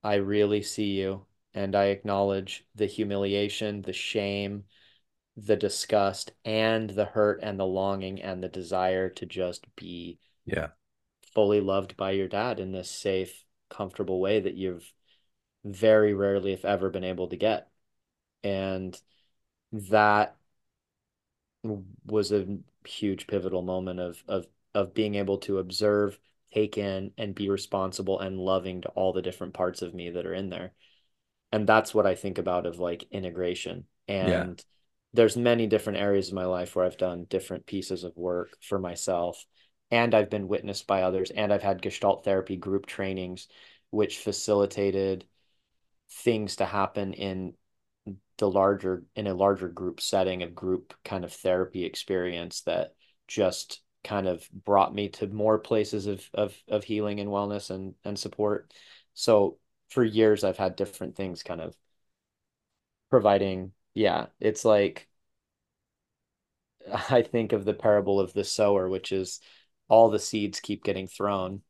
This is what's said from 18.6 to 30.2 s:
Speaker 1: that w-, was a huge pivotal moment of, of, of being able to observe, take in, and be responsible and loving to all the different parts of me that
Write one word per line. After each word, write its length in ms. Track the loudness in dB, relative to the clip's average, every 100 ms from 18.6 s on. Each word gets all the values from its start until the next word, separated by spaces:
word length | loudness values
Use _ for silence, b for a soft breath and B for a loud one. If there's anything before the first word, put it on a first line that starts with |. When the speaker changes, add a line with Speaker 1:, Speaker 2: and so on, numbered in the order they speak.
| -2 -4 -8 -12 _ _ _ _ _ _ _
Speaker 1:
that 640 | -12 2 6 8 6 2 -2 _ _ _ _ _ _ _ _ _ _ _ _
w-, 200 | -8 -8 -10 -18 -2
was 260 | 0 2
a 140 | 0 0 -8 -10 _ -18
huge 420 | -4 -2 -2 -2
pivotal 340 | -4 -2 -2
moment 380 | -2 -4 -4 -6
of, 240 | -8 -8 -6
of, 200 | -6 -6 _ _
of 200 | -2 0
being 220 | 0 0 0
able 220 | 0 -2
to 200 | 0 -2
observe, 600 | -2 0 2 4 2 -2 _ _ _
take 240 | -2 0 0
in, 340 | -4 -4 -6 -8
and 180 | -8 -4
be 140 | -2
responsible 680 | -2 -2 -2 -2 -4 -2 -2
and 200 | -2 -4
loving 420 | 0 0 0 -8
to 80 | -8
all 240 | 0 0
the 80 | 0
different 320 | -4 -8 -12
parts 280 | -4 -4 -4
of 120 | -10
me 180 | -8 -8
that 140 | -8